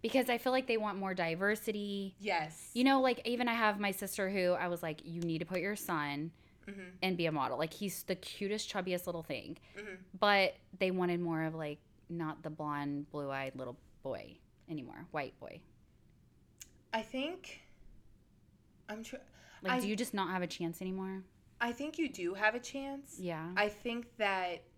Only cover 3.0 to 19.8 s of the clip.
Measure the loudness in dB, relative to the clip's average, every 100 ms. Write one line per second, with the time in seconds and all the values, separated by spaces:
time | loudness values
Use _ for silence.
3 | 6 4 0 0 0 4 4 4 0 0
4 | -4 0 0 4 4 4 2 0 -4 -6
5 | -6 -4 0 0 0 0 0 -2 -2 0
6 | 0 -2 -4 -8 -20 -20 -14 -12 -12 -2
7 | 0 2 2 2 0 0 -2 -2 -6 -6
8 | -4 -4 -4 -6 -4 -2 -2 -4 0 -2
9 | -2 -6 -6 -6 -6 -12 -12 -14 -12 -12
10 | -14 2 6 8 6 4 -16 0 2 4
11 | 2 2 2 2 0 -2 -4 -6 _ -20
12 | -8 -4 -2 -4 -8 -6 -2 -2 -2 -4
13 | -4 -6 -4 -2 -4 -6 -10 -10 -18 -12
14 | -6 -6 -8 -18 -20 _ -8 -8 -8 -12
15 | -8 -4 -6 -8 -14 -14 -18 -20 -20 _
16 | -20 -20 -20 _ -20 _ -20 -20 _ -4
17 | -2 -4 -4 -6 -12 -18 -20 -20 -20 -20
18 | -20 -20 -20 -20 -20 _ _ -20 -10 -10
19 | -8 -12 -14 -20 -20 -8 0 2